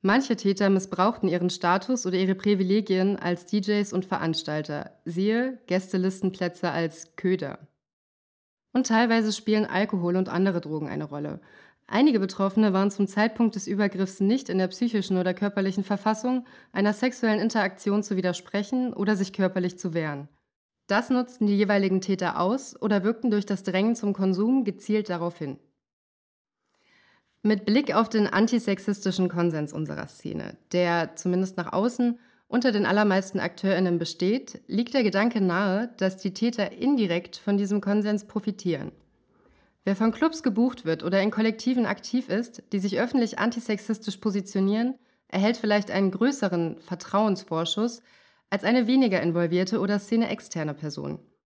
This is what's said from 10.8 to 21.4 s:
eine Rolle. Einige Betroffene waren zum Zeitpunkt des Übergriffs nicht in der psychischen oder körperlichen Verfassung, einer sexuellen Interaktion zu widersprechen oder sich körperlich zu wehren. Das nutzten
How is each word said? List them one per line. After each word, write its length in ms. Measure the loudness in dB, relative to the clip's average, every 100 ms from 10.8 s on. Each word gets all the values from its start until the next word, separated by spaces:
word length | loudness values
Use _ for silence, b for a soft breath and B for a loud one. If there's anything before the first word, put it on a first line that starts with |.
| -6
eine 140 | -8
Rolle. 380 | -8 -8 -8 -10 b b b b _
Einige 340 | 4 4 4
Betroffene 500 | 0 0 0 4 4
waren 180 | 4 2
zum 160 | 2 0
Zeitpunkt 500 | 2 0 2 0 0
des 120 | -4
Übergriffs 540 | 0 0 0 -4 0
nicht 260 | 2 2 0
in 120 | 0
der 100 | 0
psychischen 480 | 0 -2 0 0 0
oder 160 | 0
körperlichen 500 | 0 -2 0 -2 -2
Verfassung, 640 | -2 -2 0 -2 0 -2 -4 B B
einer 220 | 0 0
sexuellen 480 | 2 -2 0 0 2
Interaktion 600 | 2 2 0 -2 0 0
zu 140 | 0 0
widersprechen 800 | 0 -2 -4 -6 -2 -2 -2
oder 240 | -2 0 0
sich 160 | 0
körperlich 440 | 0 0 0 -4 -4
zu 160 | -6
wehren. 360 | -4 -4 -6 -12 _ _ _ _ _ _
Das 220 | 0 2
nutzten 380 | 0 0 0